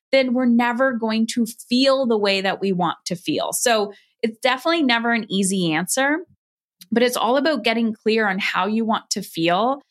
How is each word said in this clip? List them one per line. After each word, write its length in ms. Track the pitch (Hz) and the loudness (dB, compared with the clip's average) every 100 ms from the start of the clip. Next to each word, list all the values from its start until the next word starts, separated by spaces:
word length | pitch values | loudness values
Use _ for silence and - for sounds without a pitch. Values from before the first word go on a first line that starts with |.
| _ | _
then 240 | 269 254 | 2 2
we're 100 | 240 | 2
never 480 | 247 233 240 233 269 | 2 4 2 2 0
going 340 | 233 226 220 226 | 0 -2 0 0
to 180 | 247 220 | -2 -4
feel 580 | - - 247 269 269 | -6 -2 2 4 2
the 140 | 247 214 | 2 2
way 240 | 202 196 | 2 2
that 180 | 190 - | 0 -2
we 100 | 196 | -2
want 280 | 180 165 - - | 0 -2 -4 -8
to 100 | 175 | -6
feel. 380 | - 120 82 | -4 -4 -4
So 400 | - 247 220 202 - _ _ | -2 0 0 -2 -8 _ _
it's 180 | 226 220 | -6 -2
definitely 420 | 254 262 330 339 | -2 0 0 0
never 300 | 262 233 233 | 2 0 0
an 120 | 233 - | -2 -2
easy 420 | 190 190 190 170 | -2 0 0 0
answer, 540 | 156 180 262 277 311 349 _ _ _ _ _ - | 0 -2 -2 0 -2 -6 _ _ _ _ _ -4
but 120 | 226 | 0
it's 140 | 247 247 | 0 0
all 220 | 220 277 | 0 2
about 260 | 311 277 | 0 0
getting 300 | 226 226 226 | 0 0 -2
clear 340 | 226 220 220 208 | -2 0 2 0
on 120 | 190 | -2
how 260 | - 175 196 | -2 -2 -2
you 180 | 220 | -2
want 240 | 220 208 - | -2 -4 -4
to 120 | 202 | -8
feel 580 | - - 165 180 240 285 - | -8 -2 0 2 0 -4 -10